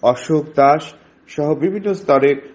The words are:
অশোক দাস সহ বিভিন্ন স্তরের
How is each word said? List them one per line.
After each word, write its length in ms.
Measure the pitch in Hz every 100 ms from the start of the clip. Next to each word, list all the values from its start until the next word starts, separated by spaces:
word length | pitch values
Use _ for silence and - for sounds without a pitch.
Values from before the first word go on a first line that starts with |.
অশোক 440 | 117 127 - 160 151 -
দাস 380 | 139 151 - - _ _ _
সহ 260 | - 147
বিভিন্ন 400 | 147 165 202 202
স্তরের 420 | 185 - 139 139 139 -